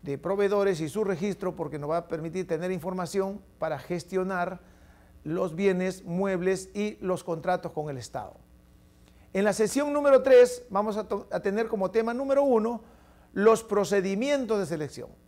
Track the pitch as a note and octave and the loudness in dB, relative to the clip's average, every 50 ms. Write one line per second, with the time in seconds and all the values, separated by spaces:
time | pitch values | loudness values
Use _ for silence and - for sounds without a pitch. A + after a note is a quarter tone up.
0 | - - C#3 C3+ - F3 G3 G3+ G3+ G3 G3+ G#3 G3+ G3 F#3+ D3 E3 D3+ - G#3 | -8 -8 -8 -6 -4 -4 -2 0 0 2 2 2 2 2 0 -2 -4 -6 -4 -4
1 | A3 G#3 G3 D3 F3 G#3 F#3+ - - F#3 E3+ C#3+ E3 D#3 D3 D3+ C#3+ D3 D#3 E3+ | -2 -2 -2 -2 -2 -4 -4 -4 -6 -6 -6 -6 -8 -8 -8 -8 -6 -2 -4 -4
2 | E3+ - E3+ D#3+ D#3 E3 D#3 F#3 F#3 F3+ E3+ D#3+ E3+ F#3 F#3 F3+ C#3+ F#3 F#3 F#3 | -4 -4 -8 -6 -6 -6 -6 -6 -4 -4 -4 -4 -2 -4 -4 -4 -6 -6 -6 -6
3 | F3+ E3 - G3+ F#3+ F#3+ G3 G3+ - - - - - D#3+ D#3 C#3 C3+ - F3 F3 | -6 -4 -2 -2 -2 -2 -4 -10 -14 -20 -10 -6 -4 -4 -4 -6 -6 -6 -6 -6
4 | E3 - F#3+ F#3 F#3 F#3+ F#3+ F3+ F3 F3 F#3 F3+ - - - - - - - - | -6 -4 -4 -4 -2 -2 -2 -2 -4 -4 -6 -10 -16 -20 -20 -20 -20 -20 -20 -20
5 | - - - - - D3 D#3 F3+ F#3+ F3+ D#3 E3 G3 G3 F#3+ F3+ F#3 F#3 F#3 F#3 | -20 -20 -20 -14 -10 -6 -4 -2 -4 -4 -2 0 2 2 2 2 0 -2 -4 -6
6 | - F#3 E3+ F3 G3 G3 F#3+ F3+ F3 F#3 F#3+ F#3 F#3 - - G3+ G#3 G#3 - - | -10 -6 -4 -2 0 0 0 0 0 0 0 0 -4 -10 -6 -4 -4 -4 -4 -6
7 | - F#3 F#3 E3+ - - E3+ D#3+ D#3 F#3 F3+ F3+ - E3+ - - D3+ D3+ C#3+ B2+ | -4 -4 -4 -4 -4 -6 -8 -6 -2 -2 -2 -2 -2 -6 -8 -6 -8 -6 -8 -10
8 | A#2 - - C3+ G#2 F#2+ - - - _ - - - - - - - - _ - | -12 -10 -10 -10 -10 -10 -16 -20 -20 _ -20 -20 -20 -20 -20 -20 -20 -20 _ -20
9 | - - - - - - - F#3 G3 G#3+ F#3+ - A3 G3+ - C4+ C#4+ D4 C#4+ D4 | -20 -20 -20 -20 -20 -8 -4 0 0 2 2 2 0 0 2 0 -2 0 0 2
10 | C#4+ C#4+ C4+ C4 C4 C4+ C4 B3 B3 B3 - - - - F#3+ G3 G#3+ A3 G3+ G#3 | 4 6 6 6 8 10 10 10 10 10 6 -6 -12 -6 -2 -2 -2 -2 -4 -6
11 | G#3 - A3+ G3 - - - F3+ - G3+ G3 G#3+ A#3 A3+ A#3 G#3 F#3+ F#3 F#3 A3+ | -6 -4 -6 -6 -6 -6 -6 -4 -2 -2 0 0 -2 -2 -2 -2 -2 0 0 0
12 | A3+ A3+ A#3 B3 C#4 C4+ C#4 C#4 C#4+ C#4 B3 A3 G#3+ A3+ A#3+ A3 - - - - | 0 0 -2 -4 -2 2 2 4 4 4 4 2 2 0 -4 -6 -10 -16 -20 -20
13 | - - - - - _ - - G3+ A3 A3+ A3 A3+ - G3+ G#3 G3+ - G3+ G3+ | -20 -20 -20 -20 -20 _ -4 4 6 6 6 4 2 -2 0 0 0 2 0 0
14 | F#3 G3 G3 G3 A#3+ C#4+ D4 C#4 C4 G#3 A3+ G#3 G3 C#3+ E3+ D#3 D3+ C3+ - - | 0 0 -2 -2 0 0 0 -2 0 -2 -2 -2 -2 -4 -4 -6 -6 -8 -8 -12
15 | A#2 A2+ - _ _ | -16 -16 -16 _ _